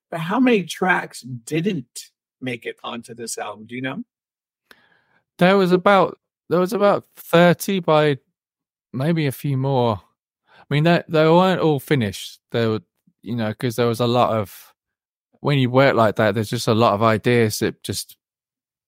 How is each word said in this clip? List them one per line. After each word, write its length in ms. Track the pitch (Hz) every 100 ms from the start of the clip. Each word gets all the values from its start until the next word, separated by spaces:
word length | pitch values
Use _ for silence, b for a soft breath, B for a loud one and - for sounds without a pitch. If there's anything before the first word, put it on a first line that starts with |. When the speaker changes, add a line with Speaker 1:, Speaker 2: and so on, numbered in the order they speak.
| -
Speaker 1:
but 120 | 165
how 180 | 165 233
many 240 | 254 214
tracks 600 | 170 - 185 175 - -
didn't 920 | 131 120 - 156 196 175 233 - - _ _ _
make 240 | 127 120
it 120 | 117 -
onto 280 | 127 117 120
this 260 | 117 113 -
album? 280 | 107 104 110
Do 80 |
you 80 | 123
know? 220 | 131 175 - _ _ _ _ _ _ b b b b b b -
Speaker 2:
There 180 | 180 202
was 160 | 180
about, 480 | 180 202 196 156 - _ _ -
there 120 | 170
was 120 | 185
about 340 | 233 202 156 - -
thirty 640 | - 170 175 - - 190
by 380 | 170 151 151 135 _ _ _ _ _ _ _
maybe 340 | 127 151 165 143
a 60 |
few 240 | - 143 131
more. 440 | 135 131 120 101 _ _ _ _ b b
I 80 | b
mean, 140 | 143
they, 180 | 165 170 -
they 180 | 156 156
weren't 340 | 170 185 170
all 200 | 156 139
finished. 580 | - 143 104 - - - -
They 160 | 120 113
were, 140 | 110 _ _ _ _
you 120 | 95
know, 180 | 117 107
'cause 220 | 107 127
there 140 | 113 117
was 120 | 113
a 60 | 120
lot 260 | 123 98
of, 420 | 110 98 - - _ _ _ _ _ _ _
when 180 | 139 143
you 120 | 123
work 260 | 127 139 98
like 200 | 110 107
that, 180 | 107
there's 160 | 110 104
just 180 | 117 -
a 60 |
lot 200 | 110 117
of 80 | 101
ideas 560 | 113 107 123 120 110 -
that 240 | 98 -
just 340 | - 101 - - _ _ _ _ _ _